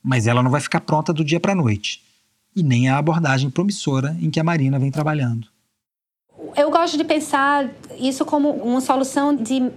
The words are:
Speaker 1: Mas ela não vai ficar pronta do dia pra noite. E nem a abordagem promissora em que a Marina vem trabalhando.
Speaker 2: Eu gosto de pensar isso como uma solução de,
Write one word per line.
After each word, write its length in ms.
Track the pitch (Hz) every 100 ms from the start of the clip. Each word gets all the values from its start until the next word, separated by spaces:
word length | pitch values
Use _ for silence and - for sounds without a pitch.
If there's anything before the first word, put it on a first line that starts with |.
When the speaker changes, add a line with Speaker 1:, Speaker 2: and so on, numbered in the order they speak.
Speaker 1:
Mas 240 | 135 131 110
ela 160 | 120
não 80 | 127
vai 120 | 143
ficar 180 | - 165
pronta 320 | - 151 151
do 120 | 156
dia 160 | 151 165
pra 140 | 196
noite. 480 | 190 127 101 - - _ _ _ _ _ 202
E 80 |
nem 240 | 151 120 131
a 100 | 135
abordagem 520 | 151 165 156 131 139
promissora 640 | 127 202 202 - 135 139 165
em 100 | 160
que 80 | 160
a 40 |
Marina 360 | 160 165 135 139
vem 120 | 135
trabalhando. 560 | 147 151 151 127 113 113 _ _ _ _ _ _ _ _ - - -
Speaker 2:
Eu 160 | 294
gosto 260 | 330 339 294
de 60 |
pensar 680 | 320 311 302 277 277 285 254 - - -
isso 260 | 262 269 302
como 240 | 294 294
uma 300 | - 220 254
solução 560 | 254 262 269 285 285 285
de, 360 | 220 262 254